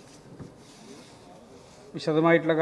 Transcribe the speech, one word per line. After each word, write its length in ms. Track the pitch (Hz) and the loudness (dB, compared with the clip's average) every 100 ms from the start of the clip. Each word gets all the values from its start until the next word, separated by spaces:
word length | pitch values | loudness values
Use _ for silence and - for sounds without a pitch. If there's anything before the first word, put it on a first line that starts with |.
| - - - - - - - - - - - - - - - - - - - - | -20 -20 -20 -20 -20 -20 -20 -20 -20 -20 -20 -20 -20 -20 -20 -20 -20 -20 -20 -10
വിശദമായിട്ടുള്ള 600 | - 156 165 165 160 160 | -4 0 2 2 2 4